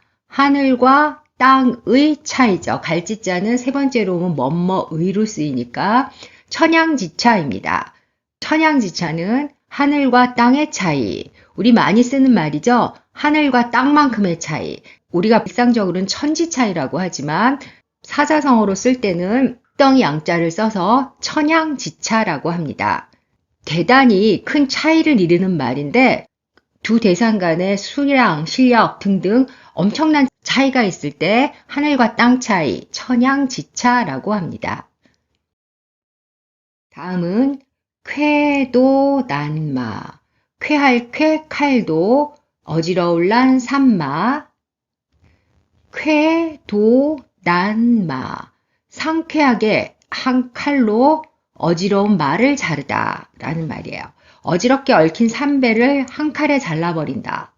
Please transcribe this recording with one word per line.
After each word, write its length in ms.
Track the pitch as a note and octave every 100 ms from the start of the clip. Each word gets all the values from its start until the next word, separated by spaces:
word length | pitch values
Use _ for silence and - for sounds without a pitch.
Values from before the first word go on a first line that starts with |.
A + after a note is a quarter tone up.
| _ _ _
하늘과 960 | - C#4 C#4 C4+ B3 B3+ C#4+ D4+ C4+ _ -
땅의 800 | B3+ C4+ B3 A#3+ F3 B3+ D4+ D4
차이죠. 600 | - - A#3+ E3+ - B2+
갈지자는 760 | - E3 E3+ G#3+ F#3 F3+ G#3 B3
세 140 | B3+
번째로 460 | C#4 C4+ A#3+ G3 F3
오면 180 | F3+ C#3+
뭐뭐의로 920 | B2+ E3+ F3+ F#3 - D#3+ F3+ G3 G#3+
쓰이니까 840 | D#3 D3+ B2+ A#2+ B2 F3+ A#3+ C4+ - - - _
천양지차입니다. 1500 | - D#4+ E4 D#4+ C#4 F3 - A#3 G#3+ C#3+ F#2+ D2+ F2 - _ _ _ _ _
천양지차는 1120 | - D#4 D#4+ C#4+ G3 - E3 E3 F#3 B3+ D4 _ _
하늘과 680 | - C#4+ D4 C4+ B3 B3 B3
땅의 340 | A#3+ C#4 D4+
차이, 600 | - F#3 C#3+ G2+ A1+ - _ _ -
우리 180 | A3
많이 300 | A3 C#3+ G#3+
쓰는 280 | B3 C#4 C4
말이죠. 640 | G#3 D3+ D3 A#3+ B3 F3 - _
하늘과 600 | - D4 D4+ D4 B3 A#3+
땅만큼의 680 | A#3+ C4+ D4 C#4 G#3+ F#3+ E3
차이. 380 | - C#3+ D#2+ - - - _
우리가 320 | F3 G#3+ A3 A3+
일상적으로는 580 | - A#3+ A#3 F#3+ F3+ G3
천지 460 | - D4+ D#4 E4
차이라고 480 | B3+ A3+ E3+ C3 D3+
하지만 600 | F#3 - D3 E3 A#3+ C#4 - - _ _
사자성어로 720 | - - D4 D4+ C#4 A#3 G3+ F#3+
쓸 260 | B3 B3+
때는 560 | G3+ F3 F3+ B3 B3+ - _
흑덩이 300 | - C4+ C4
양자를 500 | E3 D3+ E3+ E3+ E3
써서 640 | E3 A3 G#3 F3+ B3+ C4 _
천양지차라고 1300 | - D4+ D4+ D#4+ D#4+ C4+ D#3 - - A3 G3+ C#3 D#3
합니다. 580 | F3 D3 G2 G2+ F2 - _ _ _ _ _ -
대단히 800 | D#3+ D#3+ C4 C4 F#3+ A3 E3+ -
큰 240 | D4+ C#4
차이를 500 | - D#4 D#4+ D#4+ B3
이르는 380 | E3 F3 F#3+ E3
말인데 720 | B2 C3+ C#3+ C#3 C3 - - _ _ _ _ _
두 160 | - A3+
대상 400 | G#3+ F3 A3+ G#3+
간의 400 | F3 E3 F#3+ G3
수량, 640 | - - C#4+ C#4 A3 D3+ D#3+
실력 540 | - B3+ A#3 F3 -
등등 480 | G3+ F#3+ F3+ A#3+ C4 - -
엄청난 540 | - G3 C#4+ D#4 D4 C4+ _
차이가 400 | - A#3+ C4+ C4
있을 260 | G3+ - D3
때 420 | - D#3 A3+ D4 - _
하늘과 500 | D4 D4 C4+ A3 -
땅 240 | A#3+ B3+
차이, 440 | B3+ F#3+ C#3+ E2 -
천양지차라고 1400 | - - B3 C4 C#4 C4 - - - B3 B3 F3+ C3+ F#3+ G#3+
합니다. 520 | D3 - - - - _ _ _ _ _ _ _ _ _ _ _ _ _ _ _ _ _ _ _ _
다음은 680 | - F3 F3+ E3+ G#3 C4+ C4+ _ _ _ _
쾌도난마, 2000 | - C#4 D4+ D4 D4 C#4 C4 B3+ C4 C4+ C#4 C#4 B3+ C#3+ D3 D#3 D#3 C3 A#2 G2+ - - _ _ _ _
쾌할 500 | - D4 C#4 A#3+ A#3+
쾌, 360 | - D#4 D#4 -
칼도, 840 | - C#4+ B3+ E3 D#3+ F#3+ C4+ D4 - _ _ -
어지러울란 920 | D#3+ D#3+ F3+ F3 E3+ F3+ A#3 C4 C4
산마, 880 | A#3+ C#4 C4+ F#3+ C#3 D3+ A3 D4 - _ _ _ _ _ _ _ _ _ _ _ _ _ _
쾌도난마, 1300 | - D4+ D4+ D#4 E4 E4 D4 - G#3 G#3+ B3+ D4 D4+ - _ F3 F3 G3 A3 A#3+ A#3 E3 C3 - - - _ _ _ _
상쾌하게 1080 | - D#4 D#4+ D#4+ D#4 C#4 G3+ G#3+ D3+ - _ _
한 420 | - B3+ B3+ B3
칼로 680 | - D4 C#4 A3 A3 C#4 - - _ _ -
어지러운 600 | D#3+ E3+ F#3+ G3 G#3 F#3+
말을 400 | C#3 E3+ C4+ C#4+
자르다 720 | - D3 - A2 A2 - - _
라는 300 | - E3 D#3
말이에요. 320 | - - - - _ _ _
어지럽게 500 | - F3 B3 C4+ -
얽힌 380 | G3 D#3+ - A#3
삼배를 760 | A3+ C#4+ C#4+ B3 A3 B3+ C#4 B3+
한 240 | - D4+
칼에 260 | - D4 C#4
잘라버린다. 920 | G#3+ D#3 E3+ D#3+ D3+ - - - -